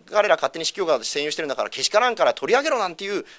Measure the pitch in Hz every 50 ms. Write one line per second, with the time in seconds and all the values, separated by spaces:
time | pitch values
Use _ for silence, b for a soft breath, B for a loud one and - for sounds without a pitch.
0 | _ - - 208 202 208 170 151 - 135 - 170 160 - - - 190 165 151 123
1 | 110 - - 147 147 151 151 - 165 143 131 - 104 104 - - 135 - - 208
2 | 240 254 233 - 165 127 113 - - 143 208 262 285 320 302 240 208 180 170 -
3 | 196 196 202 180 B B B